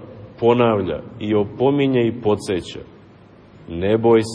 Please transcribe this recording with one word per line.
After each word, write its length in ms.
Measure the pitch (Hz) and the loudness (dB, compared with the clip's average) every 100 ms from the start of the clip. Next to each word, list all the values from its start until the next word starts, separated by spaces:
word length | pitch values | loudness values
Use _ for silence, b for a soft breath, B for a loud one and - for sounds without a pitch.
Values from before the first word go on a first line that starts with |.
| - - - - | -16 -20 -20 -2
ponavlja 600 | 117 120 117 107 90 73 - - | 2 4 4 2 -2 -6 -10 -10
i 140 | 107 | -2
opominje 640 | 107 101 117 131 143 135 127 | 0 -2 0 0 2 0 2
i 200 | 113 113 | 0 0
podseća: 580 | 107 101 - 90 - - - - - - - - - - - | -2 -2 -2 -6 -6 -14 -18 -20 -20 -20 -20 -20 -20 -20 -12
"Ne 300 | 85 95 113 | -4 0 2
boj 220 | 117 113 110 | 4 4 2